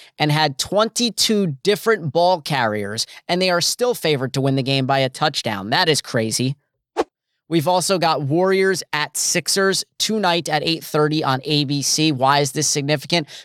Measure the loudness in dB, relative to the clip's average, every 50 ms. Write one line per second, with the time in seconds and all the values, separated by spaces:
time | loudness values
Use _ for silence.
0 | -20 -16 _ -2 0 0 2 2 2 0 0 -4 -6 -2 0 0 0 0 0 -2
1 | -2 -2 0 0 0 0 2 2 0 0 -2 -4 0 0 0 0 2 0 0 0
2 | 0 -2 0 2 4 4 2 2 0 -2 -2 0 0 0 0 -2 -4 -6 -6 -6
3 | -8 -8 -10 -16 -6 -4 -2 0 0 2 0 0 0 -2 -2 -2 0 -2 -2 0
4 | 0 0 0 0 0 -2 -2 0 0 0 2 0 0 0 0 0 2 2 2 2
5 | 0 0 -2 0 -2 -2 -2 -2 -4 -4 -4 -6 -4 -2 0 0 2 2 2 0
6 | 0 -4 -2 -2 -2 -2 -2 -2 -2 -2 -4 _ _ _ _ _ _ _ -4 -4
7 | -4 _ _ _ _ _ _ _ _ -2 0 0 2 2 2 0 2 0 0 0
8 | 2 2 2 0 0 0 0 2 2 2 2 2 2 2 0 -2 -4 -4 -4 -4
9 | -2 -2 -4 -4 -2 -2 -2 -2 -2 -2 0 2 2 2 2 0 -4 _ _ -6
10 | -4 -2 0 0 2 2 2 0 0 0 -2 -2 0 0 -2 -4 -4 -4 0 0
11 | 2 2 2 0 0 0 -2 -2 0 0 0 0 0 0 -2 -2 -2 -2 0 2
12 | 2 2 2 2 2 4 4 4 2 0 -2 -2 -2 -2 -2 -2 0 -2 -2 -2
13 | -2 -2 -2 -2 -2 -4 -10 -18 -12